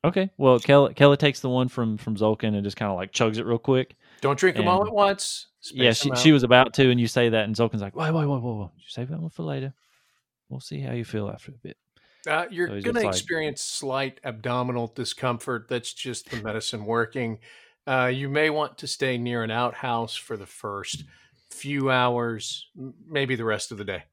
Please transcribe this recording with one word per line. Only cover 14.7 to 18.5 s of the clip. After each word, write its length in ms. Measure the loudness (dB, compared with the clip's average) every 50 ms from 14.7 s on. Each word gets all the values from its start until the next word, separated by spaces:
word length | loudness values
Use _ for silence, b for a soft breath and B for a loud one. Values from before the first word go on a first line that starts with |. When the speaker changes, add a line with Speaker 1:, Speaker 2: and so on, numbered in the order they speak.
| -2 -4 -4 -6 _
Speaker 2:
discomfort. 720 | -8 -8 -8 -6 -4 -4 -4 -4 -4 -4 -6 -6 -6 -6
That's 260 | _ -6 -6 -6 -8 -12
just 360 | -10 -10 -10 -10 -10 -10 -10
the 60 | -12 -8
medicine 440 | -8 -6 -6 -6 -6 -6 -8 -8 -4
working. 540 | -2 0 0 0 -2 -2 -6 -4 -4 -6 -8 b b b b b b b b _
Uh, 200 | -2 0 2 2 0 0
you 160 | -2 -4 -2
may 200 | 0 2 2
want 280 | 2